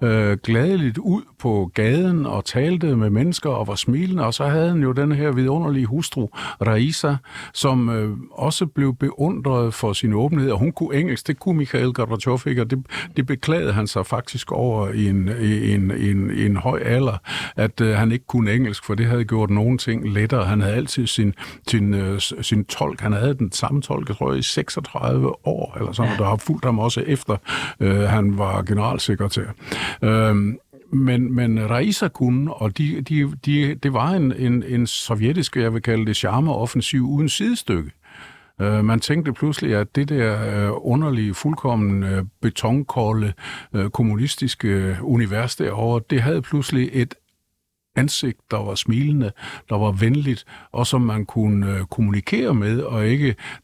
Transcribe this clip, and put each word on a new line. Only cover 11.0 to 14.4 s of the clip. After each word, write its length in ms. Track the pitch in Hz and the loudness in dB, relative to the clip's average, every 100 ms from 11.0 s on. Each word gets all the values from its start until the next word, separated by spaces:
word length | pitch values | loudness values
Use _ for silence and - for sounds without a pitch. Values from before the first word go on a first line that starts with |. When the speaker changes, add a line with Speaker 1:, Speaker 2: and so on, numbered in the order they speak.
Speaker 1:
engelsk, 260 | 170 120 - | 0 -2 -4
det 120 | 143 | -4
kunne 200 | 190 160 | 0 0
Mikhail 340 | 139 131 123 | 0 0 0
Gorbachev 480 | 123 113 110 131 123 147 | 0 -2 -2 0 -2 0
ikke, 160 | 123 | -2
og 80 | 113 | 0
det, 80 | 131 - - 175 - | -2 -6 -10 -8 -4
det 100 | 131 | -2
beklagede 460 | 135 151 165 156 | -2 -2 0 2
han 140 | 104 104 | 0 0
sig 200 | 98 92 | -2 -2
faktisk 460 | 117 - 127 | -4 -4 -10